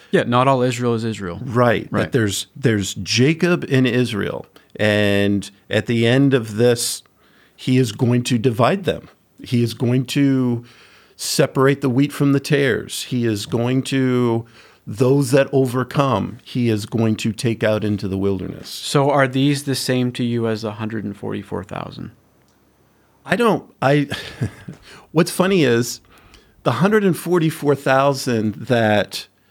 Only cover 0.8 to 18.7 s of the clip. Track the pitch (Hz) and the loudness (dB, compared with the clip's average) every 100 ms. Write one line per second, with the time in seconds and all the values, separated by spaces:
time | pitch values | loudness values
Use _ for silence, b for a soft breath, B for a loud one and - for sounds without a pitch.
0.8 | 123 113 113 107 92 85 127 117 120 104 | -2 -2 -4 -6 -8 -8 -4 2 2 2
1.8 | - 104 85 127 107 98 - - 135 107 | -2 -2 0 0 0 -2 -8 -4 0 0
2.8 | 95 - 95 110 135 165 180 175 - 131 | -2 -6 -4 2 2 2 0 0 0 0
3.8 | 127 120 120 107 95 - - _ b - | 2 2 0 -2 -4 -6 -10 _ b -2
4.8 | 107 104 104 101 101 101 92 - b 104 | 0 2 2 2 2 0 -4 -14 b -4
5.8 | 104 117 117 131 139 131 113 104 120 117 | 0 0 2 4 4 2 -2 0 2 2
6.8 | - - - _ b b b b - 127 | -2 -8 -14 _ b b b b 0 2
7.8 | 123 104 120 123 120 120 123 113 123 196 | 2 0 0 2 0 0 0 2 2 2
8.8 | 180 78 - _ _ - - 120 117 - | -2 -6 -8 _ _ -20 -4 0 0 -2
9.8 | 120 127 123 147 139 135 123 117 120 B | -2 0 0 0 2 2 0 -2 -6 B
10.8 | B B B B - - 139 147 135 139 | B B B B -4 0 0 2 2 2
11.8 | 139 123 143 - 143 139 - 143 135 107 | 0 0 0 0 2 2 0 0 2 -2
12.8 | 104 - - 127 117 101 104 120 120 131 | -4 -10 -6 -2 -2 -2 -2 -2 0 -2
13.8 | 123 135 131 123 120 113 117 B B B | -2 0 0 0 0 0 -4 B B B
14.8 | B 104 127 139 135 139 139 139 131 127 | B 0 2 4 4 2 4 2 2 0
15.8 | 123 - 139 107 98 110 - 131 120 107 | -2 0 0 0 -2 -8 -8 -2 0 0
16.8 | 104 117 113 107 117 104 123 113 107 107 | -2 0 0 0 -2 -2 -2 0 0 0
17.8 | 107 101 101 95 98 95 87 82 - | 0 -2 -2 -2 -2 -2 -6 -12 -14